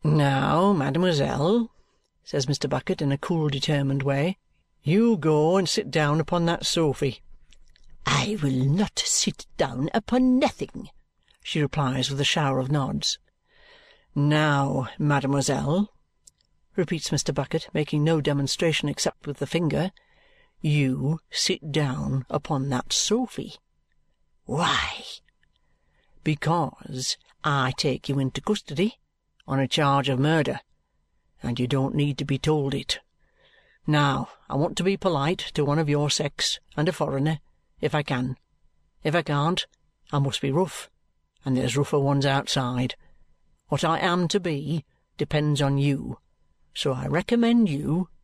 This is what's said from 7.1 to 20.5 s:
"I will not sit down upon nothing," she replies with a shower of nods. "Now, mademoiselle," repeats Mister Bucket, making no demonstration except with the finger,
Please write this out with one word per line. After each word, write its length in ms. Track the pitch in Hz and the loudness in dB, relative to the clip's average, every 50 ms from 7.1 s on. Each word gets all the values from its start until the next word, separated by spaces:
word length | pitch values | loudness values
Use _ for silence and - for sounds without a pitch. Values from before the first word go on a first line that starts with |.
| - - - - - - - - - - - - - _ - - - - - | -4 -6 -18 -20 -20 -20 -20 -20 -20 -20 -20 -20 -20 _ -20 -20 -20 -8 -4
"I 320 | - 143 143 127 202 214 214 | 0 0 0 0 0 -2 -2
will 240 | 147 139 131 127 131 139 151 190 | 0 0 2 2 2 2 4 2
not 180 | 208 - _ - | 2 0 _ -4
sit 460 | - - - - - - - - - - - | -2 0 0 0 0 -2 -4 -6 -16 -16 -2
down 340 | - 151 131 131 127 139 - | -2 -2 -2 0 -2 -4 0
upon 460 | - 226 - - 240 254 254 254 254 254 | 0 -2 -2 2 2 4 6 6 6 4
nothing," 520 | - 247 - - - - - - - - - - _ _ _ _ _ _ _ _ | 4 2 0 -4 -10 -8 -8 -14 -14 -14 -18 -20 _ _ _ _ _ _ _ _
she 180 | _ - - 160 | _ -6 -2 0
replies 500 | 147 139 - 156 143 127 131 131 - - | 0 0 0 -2 -2 0 0 -2 -2 -2
with 100 | 139 135 | -2 -2
a 120 | 139 - - | 0 0 2
shower 260 | 175 151 139 135 131 | 2 0 2 0 0
of 100 | 127 131 | 0 0
nods. 480 | 151 147 131 107 - - - - - - _ _ _ _ _ _ _ _ - - - - - - - _ _ _ _ | 0 0 0 -2 -4 -4 -4 -4 -6 -6 _ _ _ _ _ _ _ _ -20 -20 -20 -20 -20 -20 -20 _ _ _ _
"Now, 760 | 143 143 147 151 151 156 151 143 139 139 135 143 135 123 107 - - | 0 2 4 4 4 4 4 4 2 2 0 -2 -4 -4 -6 -6 -2
mademoiselle," 920 | 151 147 147 139 135 135 139 139 131 - 135 135 143 143 160 190 208 - _ _ _ _ _ _ _ - _ _ _ _ _ _ _ _ _ | 0 2 2 2 2 0 0 0 0 0 0 0 0 0 0 0 0 -2 _ _ _ _ _ _ _ -20 _ _ _ _ _ _ _ _ _
repeats 340 | - 170 - 185 156 - - | -4 -2 -2 -2 -4 -2 -2
Mister 220 | - 143 - - | -2 -2 -2 -2
Bucket, 360 | 151 151 135 - - 160 - - - | -2 -4 -4 -2 -4 -4 -4 -2 -4
making 300 | 156 147 - - 151 147 | -4 -2 0 0 2 2
no 160 | 160 165 156 | 2 2 2
demonstration 680 | 139 151 143 143 139 135 - - 180 165 147 - - 147 | 2 0 0 0 0 -2 -2 0 0 0 0 0 -2 -4
except 380 | - - - - - _ - | -4 -2 -4 -4 -4 _ -12
with 120 | 147 139 - | -12 -6 -6
the 100 | 139 - | -6 -2
finger, 420 | - 170 175 147 147 143 165 190 _ _ _ _ _ _ _ _ _ _ _ _ | -2 0 0 0 0 0 -2 -2 _ _ _ _ _ _ _ _ _ _ _ _